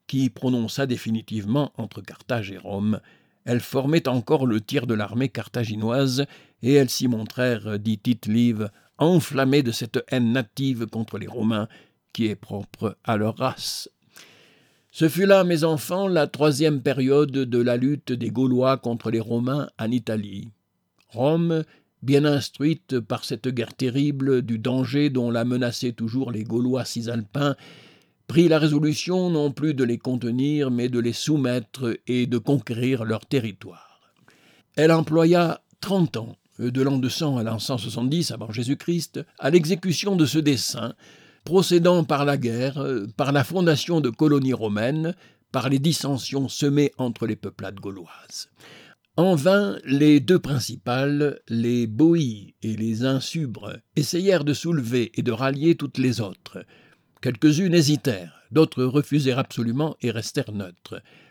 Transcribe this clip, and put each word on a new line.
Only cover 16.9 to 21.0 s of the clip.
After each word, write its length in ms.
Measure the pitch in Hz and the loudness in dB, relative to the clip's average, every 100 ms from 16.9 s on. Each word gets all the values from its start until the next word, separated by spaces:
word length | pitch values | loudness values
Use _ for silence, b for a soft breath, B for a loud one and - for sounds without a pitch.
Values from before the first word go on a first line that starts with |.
| 131 131 143 147 | 0 4 4 4
de 280 | 131 131 120 | 0 0 2
la 180 | 120 123 | 2 2
lutte 380 | 131 147 - | 2 -2 -4
des 160 | 120 113 | -6 -4
Gaulois 480 | 110 131 123 127 135 | 0 2 2 2 2
contre 340 | 120 117 110 | -2 -4 -2
les 80 | 113 | -4
Romains 480 | 110 117 123 143 - - | -2 -2 -2 -2 -4 -6
en 140 | 113 | -2
Italie. 600 | 123 113 110 101 98 113 - _ _ _ _ | -2 -2 -6 -6 -10 -14 -18 _ _ _ _